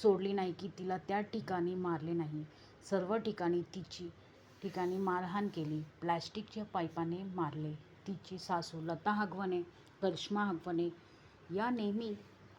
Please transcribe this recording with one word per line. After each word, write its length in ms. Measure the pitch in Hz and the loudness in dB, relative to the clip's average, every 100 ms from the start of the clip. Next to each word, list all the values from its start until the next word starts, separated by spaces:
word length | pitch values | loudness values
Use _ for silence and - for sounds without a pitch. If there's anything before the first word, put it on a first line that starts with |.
सोडली 320 | 214 185 196 | 6 8 4
नाही 200 | 196 185 | 2 0
की 140 | 165 190 | -2 -6
तिला 300 | - 185 185 | -4 -2 -2
त्या 240 | - 196 | 0 0
ठिकाणी 540 | 208 226 196 180 175 185 | 0 -4 0 0 2 2
मारले 380 | 180 160 160 | 0 0 0
नाही. 320 | 170 156 151 151 - - - - | 0 0 -4 -6 -12 -20 -20 0
सर्व 280 | 196 180 220 | 2 2 0
ठिकाणी 440 | 220 - 175 175 | 0 0 2 2
तिची 480 | 170 190 165 - 175 - - - - - | 0 -8 -10 -10 -10 -12 -20 -20 -20 -8
ठिकाणी 340 | 196 185 180 190 | -6 -2 0 2
मारहाण 500 | 190 180 180 202 202 | 2 2 0 0 0
केली. 340 | 170 151 156 156 - | -2 -2 -2 -4 -4
प्लॅस्टिकच्या 640 | 170 170 - 220 214 220 208 | 0 0 0 -8 -8 -8 -4
पाईपाने 580 | 190 165 165 165 175 | -2 0 0 0 0
मारले. 500 | 196 180 156 151 151 151 - - - | -4 -2 -2 0 -4 -6 -12 -12 -8
तिची 300 | 190 - 185 | -8 -8 -10
सासू 440 | - 175 165 160 | 0 0 0 -6
लता 300 | 160 165 208 | -4 0 2
हगवणे, 500 | 208 202 185 190 180 175 - - - | 2 0 0 0 0 -2 -12 -20 0
करिश्मा 420 | 190 160 - 208 | 0 0 0 2
हगवणे 460 | 202 165 180 170 170 170 - - - - - 180 | 2 0 0 0 0 -2 -16 -20 -20 -20 -4 0
या 140 | 233 | 2
नेहमी 440 | 240 208 208 233 208 - - - | 2 2 0 -2 -6 -10 -20 -20